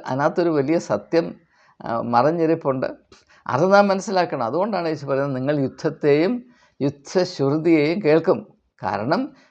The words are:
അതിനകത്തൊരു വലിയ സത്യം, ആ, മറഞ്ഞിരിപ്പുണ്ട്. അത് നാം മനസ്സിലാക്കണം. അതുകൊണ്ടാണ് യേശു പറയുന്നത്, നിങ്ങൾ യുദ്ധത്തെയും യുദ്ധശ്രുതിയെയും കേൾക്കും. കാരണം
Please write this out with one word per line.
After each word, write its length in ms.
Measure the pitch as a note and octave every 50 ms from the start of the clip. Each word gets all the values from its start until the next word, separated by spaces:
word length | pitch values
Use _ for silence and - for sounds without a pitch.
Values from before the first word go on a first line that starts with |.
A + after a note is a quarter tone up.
| -
അതിനകത്തൊരു 480 | - C3 C3+ C#3+ E3 - F#3 F3 F3 D#3
വലിയ 260 | D3 C3+ C#3 D#3+ E3+
സത്യം, 500 | - - A2+ G#2 - - - E3 F3 - - - _ _ _ _ _ _ _ -
ആ, 100 | - - A#2 A#2 A2+
മറഞ്ഞിരിപ്പുണ്ട്. 840 | A#2 A#2+ A#2+ B2+ D3 E3+ E3+ E3 D#3 E3 E3 - C#3+ C3 C3 B2 - - - _ _ - - _ _ _ _ -
അത് 200 | - - C3 E3+ F#3+ G3+
നാം 120 | G3+ G3+ G3+
മനസ്സിലാക്കണം. 580 | F#3+ G3 F#3+ - F#3+ F#3 E3+ E3+ D#3 C#3 A#2+
അതുകൊണ്ടാണ് 420 | A2+ B2+ E3 G3 A#3 G#3 F3+ E3+ D#3+
യേശു 180 | D#3 C3 C3+
പറയുന്നത്, 320 | C#3+ C#3 C3+ C#3 C#3+ C3+ B2+
നിങ്ങൾ 160 | B2+ C#3 D3+ C#3+
യുദ്ധത്തെയും 720 | C3+ B2+ - - - D#3+ - - - D3 C#3+ D3 E3 G3 B3 A#3+ - - _ _ _ _ _ -
യുദ്ധശ്രുതിയെയും 1200 | C3+ C#3+ C#3+ - - - - F#3+ F3+ F3+ - - C#3 C3+ D3 D#3+ D#3 F3 E3 D#3 C#3+ D3+ F3 G#3
കേൾക്കും. 400 | G3+ D3 D3+ E3 D#3+ F#3+ D#3 G#2+ - - _ _ _ _ _ _ -
കാരണം 400 | F#2+ G2+ G2 G#2+ C3 E3 B3 C4+ D4 - - _ _